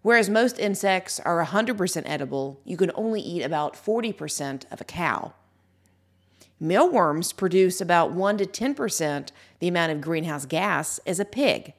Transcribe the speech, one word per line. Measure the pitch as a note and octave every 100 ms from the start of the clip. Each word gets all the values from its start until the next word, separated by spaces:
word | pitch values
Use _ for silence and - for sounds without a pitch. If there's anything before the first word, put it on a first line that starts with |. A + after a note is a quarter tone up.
Whereas | G#3+ A#3 G3
most | G#3+ B3 B3
insects | G#3 G3+ G3 F#3 F#3 -
are | - E3+
a | D#3+
hundred | G3+ A#3 G#3
percent | F3+ E3+ -
edible, | D3+ C3+ C3+ C3+ C#3
you | - E3+
can | F#3 -
only | A3 G#3+
eat | - F3
about | C3 D#3 D3+ -
forty | - A3+ A3+
percent | G3 D3+ - C#3 C3+ -
of | -
a | -
cow. | E3+ D#3+ G#2+ - - _ _ _ _ _ _ _ _ _ _ _ _
Mealworms | D#3 F#3+ F4 C4+ E3 D3+ F3
produce | - F#3 F#3 F#3 F3+
about | F3 F3 E3
one | E3+ G3 G#3
to | F#3+
ten | - B3+
percent | C#4+ A3 - D#3 C#3+ - - - _
the | F3
amount | F3 E3
of | D3+
greenhouse | D3 E3 E3 D3 C3+
gas | D#3+ G3+ D#3 D#3+ - -
as | F3
a | G3+
pig. | A#3+ C#4 - -